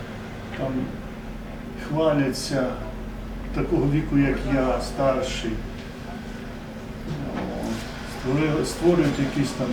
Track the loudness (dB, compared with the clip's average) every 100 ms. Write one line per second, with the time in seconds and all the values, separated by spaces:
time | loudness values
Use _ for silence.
0 | -10 -10 -10 -10 -8 -4 -2 0 -2 -4
1 | -8 -8 -8 -8 -8 -8 -8 -8 -2 2
2 | 4 4 4 0 0 0 0 -2 -6 -6
3 | -8 -8 -8 -6 -4 -2 2 4 4 2
4 | 4 4 6 4 2 4 4 2 0 2
5 | 4 4 2 -2 -2 -4 -4 -8 -10 -10
6 | -10 -8 -8 -8 -8 -10 -10 -10 -10 -8
7 | -6 -4 -4 -4 -4 -4 -4 -4 -6 -8
8 | -8 -4 0 2 4 2 0 4 6 8
9 | 6 4 2 2 0 0 -2